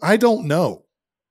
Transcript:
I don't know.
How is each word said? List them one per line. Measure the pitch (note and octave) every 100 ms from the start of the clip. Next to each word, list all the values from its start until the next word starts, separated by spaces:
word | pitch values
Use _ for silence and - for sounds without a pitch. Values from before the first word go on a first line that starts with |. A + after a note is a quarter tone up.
I | - G#3+
don't | A#3+ A3+ D#3
know. | D#3 D3 F#2+ _ _ _ _ _